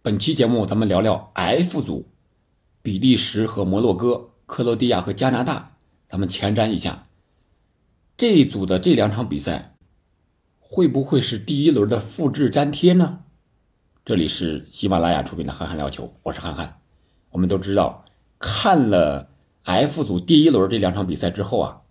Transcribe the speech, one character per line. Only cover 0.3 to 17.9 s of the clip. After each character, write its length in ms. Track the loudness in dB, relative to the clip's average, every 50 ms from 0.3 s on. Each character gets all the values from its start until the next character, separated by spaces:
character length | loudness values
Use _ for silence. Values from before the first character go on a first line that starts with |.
| 0
节 120 | 2 2
目 200 | 2 2 0 0
咱 120 | 0 0
们 100 | 0 0
聊 140 | 2 2 2
聊 300 | 2 2 0 -2 -6 -10 _
F 480 | -4 -2 0 0 0 0 -2 -4 -6
组， 260 | -6 -6 -8 -10 -10 _ _ _ _ _ _ _ _ _ _ _ _ _ _ _
比 160 | _ -6 -4
利 200 | 0 4 4 4
时 280 | 2 0 -4 -2 -2 -2
和 200 | -2 -2 -4 -2
摩 160 | 0 0 2
洛 120 | 2 2 0
哥、 360 | 0 0 -2 -2 -2 -6 _ _ _ _
克 180 | -12 -6 -2 -2
罗 100 | 0 0
地 140 | 0 0
亚 140 | 0 0 0
和 100 | -2 -4
加 180 | -4 -2 0 0
拿 140 | 0 0 -2
大， 320 | -4 -4 -6 -8 -16 _ _ _ _ _ _ _
咱 100 | _ -6
们 120 | -4 -4 -4
前 260 | -4 -4 -2 0 0
瞻 140 | 2 0 0
一 100 | 0 -4
下。 300 | -4 -6 -8 -10 -18 _ _ _ _ _ _ _ _ _ _ _ _ _ _ _ _ _ _ _ _ _ _
这 160 | 0 2 4
一 140 | 6 6 4
组 200 | 4 2 -4 -2
的 140 | 0 0 0
这 160 | 2 2 4
两 160 | 4 2 0
场 160 | 0 -4 -4
比 100 | -6 -6
赛， 380 | -6 -4 -6 -6 -6 -8 -16 _ _ _ _ _ _ _ _ _ _ _ _ _ _ _ _ _ _
会 280 | _ _ 0 0 2
不 160 | 2 2 0 -2
会 160 | 2 0 0
是 180 | 0 0 -6
第 280 | -8 -6 -4 -2 2 2
一 60 | 4
轮 180 | 4 4 2 2
的 100 | 0 -2
复 320 | -2 -6 -6 -2 -2 -2
制 180 | 0 0 -2 0
粘 220 | 2 0 0 0
贴 220 | -2 2 4 6 6
呢？ 320 | 6 4 2 -2 -12 -18 _ _ _ _ _ _ _ _ _ _ _ _ _ _ _ _
这 100 | -2 0
里 140 | 0 0 0
是 340 | -2 -4 -4 -6 -6 -6 -10
喜 220 | -14 -10 -6 -2
马 100 | 0 0
拉 140 | 2 2 2
雅 100 | 0 0
出 140 | -2 -6 -8
品 100 | -8 -8
的 60 | -8
《憨 160 | -8 -8 -8
憨 80 | -8 -6
聊 140 | -6 -6 -6
球》， 240 | -8 -10 -14 -16 -16 _ _
我 80 | -10
是 80 | -10 -8
憨 160 | -10 -10 -8
憨。 240 | -8 -10 -12 -14 _ _ _ _ _ _ _ _ _ _ _
我 60 | -4
们 120 | -2 0 0
都 80 | 0
知 180 | -2 -2 0 0
道， 300 | 2 0 0